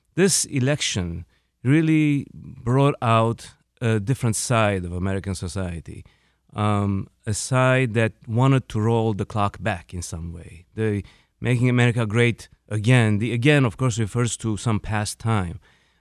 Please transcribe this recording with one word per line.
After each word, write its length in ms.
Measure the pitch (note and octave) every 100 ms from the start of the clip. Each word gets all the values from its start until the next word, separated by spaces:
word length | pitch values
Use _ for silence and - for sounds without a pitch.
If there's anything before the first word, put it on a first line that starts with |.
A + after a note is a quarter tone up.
| _
This 320 | - G3 - -
election 800 | C#3 B2+ D3 - - F2 E2+ - _ _ _
really 640 | A#2+ D3+ D#3+ D#3 D3+ C#3+ - - - - A#2
brought 280 | C3 C#3 -
out 380 | A#2 A2+ A2+ A2+ - - _ -
a 180 | A#2 A2
different 360 | G#2 C3+ A#2+ G#2+
side 480 | - A#2 G#2+ G2
of 80 | F2
American 420 | F2+ F#2+ G2 G2
society, 720 | F#2 F#2 G2 F#2 E2+ - - - _ _ _ _
um, 540 | - G#2+ G#2 G2+ G2 - _ -
a 80 |
side 600 | G#2 - B2+ B2+ B2+ C3
that 180 | A2 A2+ - -
wanted 380 | A2 C3 C3+ -
to 120 | A2
roll 340 | A2 A#2 A2+
the 100 | G2+
clock 320 | G#2 A2 G2+ -
back 340 | G2 F#2 -
in 80 | F#2
some 300 | - E2+ E2+
way. 320 | E2+ E2+ E2+ _
The 300 | - A2 G2+ - _ _ -
Making 300 | A2+ B2 B2+
America 360 | B2 A#2+ A#2 A2+
Great 420 | A2 A#2+ A2+ - _ -
Again, 500 | A2 G#2+ B2+ A2 G#2
the 140 | A2+
again, 300 | A#2+ B2+ D3 B2+
of 100 | -
course, 220 | B2+ A2
refers 360 | G#2+ A#2+ A#2+ -
to 180 | A2+ G#2
some 240 | A#2+ G#2+
past 380 | - G#2+ G#2+ -
time. 400 | A2+ A2 F2+ D#2+ _ _ _ _